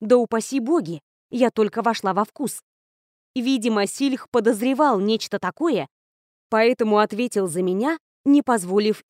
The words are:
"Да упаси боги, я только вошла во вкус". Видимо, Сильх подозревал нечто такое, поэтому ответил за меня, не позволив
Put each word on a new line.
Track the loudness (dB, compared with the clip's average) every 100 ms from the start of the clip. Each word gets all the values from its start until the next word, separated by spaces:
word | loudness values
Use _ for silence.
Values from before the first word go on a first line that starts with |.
"Да | 2 4
упаси | 4 -2 -2 -4
боги, | 0 -2 -2 -8 _ _ -6
я | 0 0
только | 2 -2 0
вошла | -2 -2 -2
во | -2
вкус". | -2 -4 -8 -8 _ _ _ _ _ _ _
Видимо, | -6 -2 0 0 0 -2
Сильх | -2 -2 -2 -2
подозревал | 0 2 0 0 2 2 2
нечто | 0 -2 -4 -6
такое, | -6 -4 -2 -2 -4 _ _ _ _ _ -4
поэтому | 2 2 2 2 2
ответил | 2 -2 -4 -2 -2
за | -2
меня, | -2 0 -2 -4 _ _
не | 2 4
позволив | 4 0 0 0 2 -2